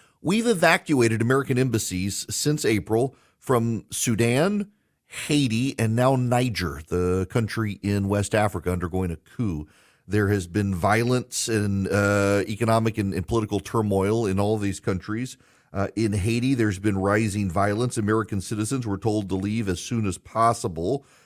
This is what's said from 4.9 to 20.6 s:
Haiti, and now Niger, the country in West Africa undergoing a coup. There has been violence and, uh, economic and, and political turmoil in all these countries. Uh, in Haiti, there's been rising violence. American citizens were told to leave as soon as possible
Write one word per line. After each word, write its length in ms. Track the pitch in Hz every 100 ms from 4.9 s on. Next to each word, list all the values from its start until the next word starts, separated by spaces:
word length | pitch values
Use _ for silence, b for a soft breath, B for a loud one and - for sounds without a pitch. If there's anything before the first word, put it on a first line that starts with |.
| _ _
Haiti, 720 | - - 147 135 110 131 -
and 160 | 113 113
now 220 | 127 135
Niger, 640 | 127 120 127 90 90 71 78
the 400 | 87 90 92 92
country 500 | 123 110 - 107 98
in 280 | 101 101 101
West 260 | 101 101 110
Africa 340 | 104 90 90
undergoing 420 | 90 87 92 92
a 40 | 82
coup. 500 | _ - 113 80 73 b b b b
There 220 | 101 101
has 180 | 104 87
been 300 | 92 101 92
violence 720 | 98 110 120 127 123 - -
and, 400 | 110 104 98 95
uh, 560 | 98 101 101 101 101 98
economic 480 | 110 113 113 113 110
and, 160 | 101
and 120 | 92 85
political 360 | 117 107 104
turmoil 640 | - 117 104 98 98 113 110
in 160 | 95
all 160 | 101 110
these 240 | 101 90
countries. 560 | - 92 98 107 127 - b b b
Uh, 160 | 98 98 -
in 160 | 110
Haiti, 420 | 101 92 117 127
there's 260 | 131 107 92
been 180 | 107 98
rising 520 | 98 107 110 101 98
violence. 480 | 85 101 104 123 123
American 440 | 104 110 104 101
citizens 440 | - 107 107 135 120
were 120 | 98
told 320 | 113 107 98
to 60 | 95
leave 340 | 98 110 101
as 100 | 90
soon 260 | - 117 104
as 120 | 90
possible 880 | - 110 117 113